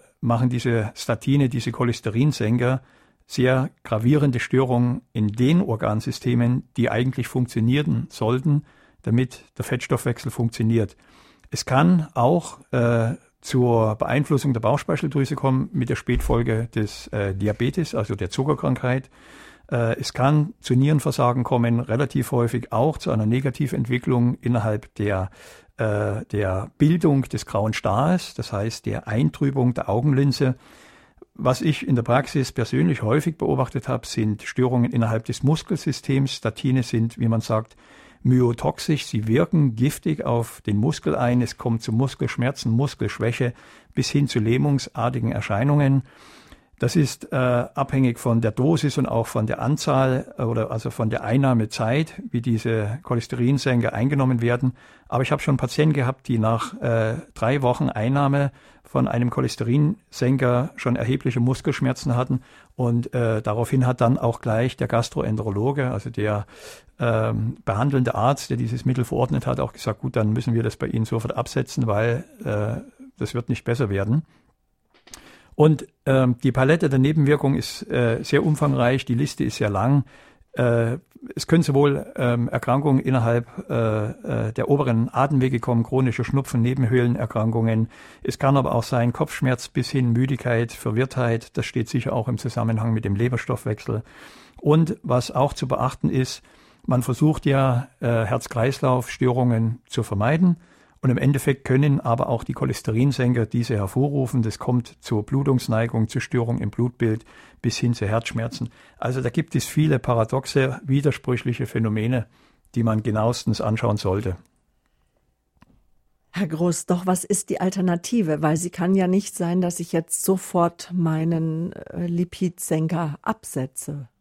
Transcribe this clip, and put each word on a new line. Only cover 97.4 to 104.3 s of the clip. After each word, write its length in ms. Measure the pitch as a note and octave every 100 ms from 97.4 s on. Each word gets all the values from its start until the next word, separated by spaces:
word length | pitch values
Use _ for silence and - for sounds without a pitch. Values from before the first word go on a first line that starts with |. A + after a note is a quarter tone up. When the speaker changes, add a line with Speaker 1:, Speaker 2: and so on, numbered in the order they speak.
| D3
Speaker 1:
ja, 420 | C#3 C3+ B2 C3+ _
äh, 260 | B2 A#2 G#2+
Herz-Kreislauf-Störungen 1500 | A#2 - A#2 A#2+ C3+ C3+ B2+ - - B2+ B2 B2 A2+ A2+ A#2 _
zu 160 | -
vermeiden. 560 | A2 G2+ A2 D#3+ F3+ E3+ - _ _ _
Und 80 | C3
im 80 | A#2+
Endeffekt 460 | C3 C#3 - C3+
können 360 | - C3 D3 C3+
aber 280 | B2+ A#2 C3
auch 140 | A#2+
die 120 | -
Cholesterinsenker 920 | B2+ C3+ B2 - A2 C#3 B2+ B2 B2 G#2+
diese 300 | A#2+ A#2 A2
hervorrufen. 640 | G2 - C#3+ C#3+ B2+